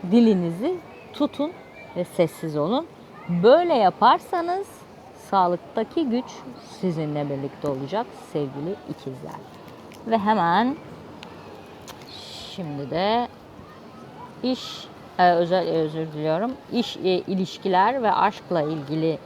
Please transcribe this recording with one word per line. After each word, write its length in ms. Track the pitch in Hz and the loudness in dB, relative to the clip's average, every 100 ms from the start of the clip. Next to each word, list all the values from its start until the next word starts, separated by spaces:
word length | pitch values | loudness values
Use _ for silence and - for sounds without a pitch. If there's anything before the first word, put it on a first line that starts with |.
| 180 | 4
dilinizi 640 | 220 226 190 170 170 269 359 - - - | 6 8 6 2 -2 -2 -4 -8 -20 -18
tutun 400 | - 294 - 294 370 - - - - | -2 -2 0 -6 -6 -18 -18 -12 -6
ve 80 | |
sessiz 520 | 180 - 165 - 160 147 | -6 2 0 0 -4 0
olun. 300 | 151 247 339 - - - - | 2 0 -2 -14 -20 -18 -4
Böyle 460 | 175 202 302 349 | 4 8 8 6
yaparsanız 920 | 285 190 - 220 330 - 359 339 370 403 - - - - - - | 6 4 6 6 6 2 -2 -2 -2 -6 -14 -20 -20 -20 -20 -2
sağlıktaki 800 | 196 180 175 - - 226 - 294 | 2 4 2 -4 -6 -2 -2 0
güç 160 | 233 - - - 240 - - | 0 -2 -14 -16 -16 -18 -4
sizinle 500 | 185 160 151 147 143 | -2 -2 -2 -2 -2
birlikte 380 | 139 139 - 147 | -4 -6 -6 -4
olacak 380 | 135 135 196 240 - - | -4 -2 -4 -4 -10 -8
sevgili 420 | 160 143 139 156 202 - | -4 -4 -4 -6 -8 -10
ikizler. 500 | 156 - 131 76 - - - - - - - - | -10 -10 -10 -12 -14 -16 -18 -18 -18 -18 -14 -2
Ve 120 | 220 | 0
hemen 580 | 202 214 170 180 247 302 - - - - - - - - - - - - - - - - - | 4 4 6 4 4 0 -8 -16 -16 -16 -16 -16 -18 -18 -18 -18 -18 -18 -16 -16 -16 -16 -14
şimdi 360 | - 170 143 139 | -10 -6 -6 -4
de 380 | 156 196 233 240 - - - - - - - - - - - | 0 2 2 0 -8 -20 -20 -20 -20 -20 -18 -18 -18 -18 -6
iş, 460 | 254 254 - - - - - - | -4 -4 -6 -12 -16 -18 -16 4
e, 140 | 180 | 6
özel, 340 | 170 170 185 170 | 6 4 2 2
e, 40 | |
özür 420 | 165 156 156 160 | 2 0 -2 -4
diliyorum. 400 | 151 156 165 226 262 - | -2 0 0 0 -6 -4
İş, 240 | 240 - - | -2 -2 -2
e, 40 | |
ilişkiler 1000 | 185 180 - 190 185 - 196 180 202 269 | 0 0 0 -2 -2 -4 2 4 4 4
ve 100 | 226 | 2
aşkla 500 | 180 190 - - 175 | 4 2 0 -2 0
ilgili 560 | 151 156 139 156 160 147 | 0 -4 -4 0 0 -2